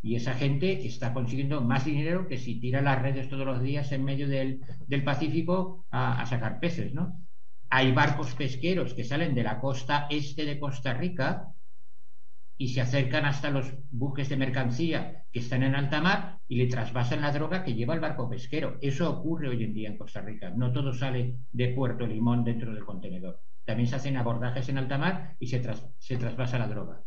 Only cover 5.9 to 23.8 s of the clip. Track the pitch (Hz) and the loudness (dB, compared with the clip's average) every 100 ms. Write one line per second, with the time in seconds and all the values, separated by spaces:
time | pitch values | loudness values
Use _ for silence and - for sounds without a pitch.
5.9 | 127 127 123 120 123 113 - 127 - 101 | 0 0 0 0 0 0 0 0 0 -2
6.9 | 135 180 - - - - - - 131 131 | 0 0 -2 -2 -2 -2 -2 2 4 6
7.9 | 123 143 - - - 135 - 160 185 123 | 6 4 2 -2 -2 -2 0 0 0 0
8.9 | - - 139 165 123 113 - 139 127 - | -2 -2 0 2 2 0 0 0 0 0
9.9 | 147 143 147 143 - 151 143 139 - 139 | 0 2 0 0 -2 -2 -2 -2 0 0
10.9 | 120 175 - 139 190 - - - - - | 0 0 0 0 0 -2 -4 -2 -2 -2
11.9 | - - - - - - - 131 131 123 | -2 -2 -2 -4 -4 -2 -2 0 0 2
12.9 | 139 127 156 143 127 147 139 120 - - | 2 2 2 2 2 2 0 0 -2 -2
13.9 | 117 139 143 135 135 131 135 123 - 165 | 0 0 0 0 0 0 0 0 2 2
14.9 | 147 - - - 120 120 127 135 135 139 | 0 -2 -2 -2 -2 0 2 2 2 2
15.9 | 151 170 208 - - - 123 123 123 107 | 2 2 2 0 -4 -2 2 2 2 0
16.9 | 127 120 151 147 147 151 185 - 110 117 | 0 0 2 0 0 0 -2 0 0 0
17.9 | 165 156 139 120 123 - 156 135 - 139 | 0 0 -2 -2 -2 -2 -2 -2 -2 0
18.9 | 135 170 131 151 165 143 120 107 107 104 | 2 0 0 0 0 0 0 0 -2 -2
19.9 | 104 104 104 98 110 92 101 127 127 139 | -2 -4 -4 -4 -4 -2 0 2 2 0
20.9 | 123 139 127 123 - - 120 123 127 127 | 0 0 0 0 0 -2 0 0 2 0
21.9 | - 117 107 120 120 117 113 113 107 - | 0 -2 2 4 4 2 0 -2 -4 -4
22.9 | 95 95 90 90 92 - - - 110 | -4 -4 -4 -4 -4 -4 -4 -2 0